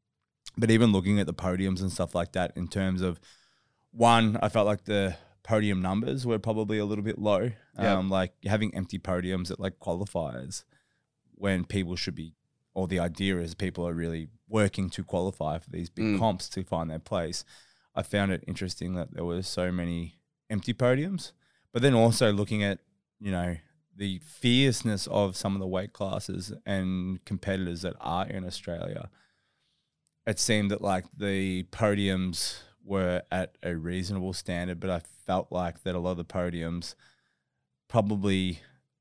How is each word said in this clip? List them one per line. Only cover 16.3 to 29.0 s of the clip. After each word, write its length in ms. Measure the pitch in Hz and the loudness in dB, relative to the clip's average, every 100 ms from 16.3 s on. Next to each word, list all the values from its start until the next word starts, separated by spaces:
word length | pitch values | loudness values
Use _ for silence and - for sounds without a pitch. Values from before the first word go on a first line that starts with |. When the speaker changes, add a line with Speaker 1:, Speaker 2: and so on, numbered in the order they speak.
| 92 - | 0 -4
Speaker 1:
to 140 | 95 | -8
find 260 | 90 85 82 | -4 -4 -4
their 100 | 78 | -6
place. 440 | - 98 82 - - - _ _ _ - | -4 -2 -2 -6 -12 -20 _ _ _ -8
I 80 | |
found 280 | - 104 98 | -2 0 2
it 120 | 90 - | 0 -4
interesting 460 | 90 92 - 90 90 | -6 -6 -6 -6 -4
that 180 | 80 | -6
there 120 | 82 85 | -6 -4
were 160 | 87 | -4
so 300 | 92 - 90 | -4 -2 -2
many 480 | 90 87 85 85 - _ _ _ | -2 -2 -4 -6 -12 _ _ _
empty 240 | 104 120 | -4 -2
podiums, 580 | 110 123 131 170 185 - - _ _ _ | 0 2 2 0 -6 -8 -16 _ _ _
but 100 | 120 | 2
then 120 | 135 120 | 4 8
also 360 | 117 113 117 | 6 6 4
looking 320 | 101 104 107 | 4 2 0
at, 160 | 101 95 - _ _ _ | 0 -2 -8 _ _ _
you 120 | 104 | -4
know, 240 | 90 87 80 - _ _ 95 | -2 0 -4 -8 _ _ -6
the 220 | 101 92 - | -6 -6 -10
fierceness 840 | - 123 123 139 113 113 101 - | -2 4 6 6 2 0 -2 0
of 300 | 101 98 90 | 2 2 0
some 180 | 101 98 | -2 -2
of 60 | |
the 60 | 92 | -2
weight 260 | 92 101 | -4 -4
classes 580 | - 95 98 - 95 92 104 - | -6 -4 -4 -4 -8 -8 -10 -4
and 580 | 98 92 92 92 92 | -2 0 -2 -2 -6
competitors 580 | - 98 - 95 90 85 | -6 -6 -2 -2 -2 -4
that 120 | 90 - | -6 -6
are 260 | - 87 101 | -4 -2 -2
in 160 | 98 90 | -6 -8
Australia, 640 | - - 85 50 - | -10 -8 -8 -6 -8